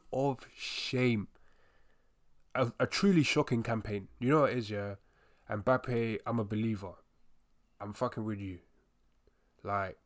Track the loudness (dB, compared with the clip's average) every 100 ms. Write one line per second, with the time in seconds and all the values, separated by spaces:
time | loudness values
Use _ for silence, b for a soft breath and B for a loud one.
0 | -2 0 0 -2 -8 -12 -10 -6 -2 2
1 | 4 4 0 -10 -20 -20 _ _ -20 _
2 | _ _ _ -20 _ 0 0 0 -2 4
3 | 6 6 6 2 2 0 0 -2 -2 -6
4 | -8 -4 2 4 4 2 -2 -4 -6 -10
5 | _ _ _ _ -8 -4 2 2 0 -2
6 | -2 -4 -2 -2 -2 -2 -2 -2 -6 -14
7 | _ _ -20 -20 _ _ _ -12 -10 -4
8 | -4 -4 -6 -6 -8 -12 _ _ _ _
9 | _ _ _ _ _ _ -4 -4 -4 -8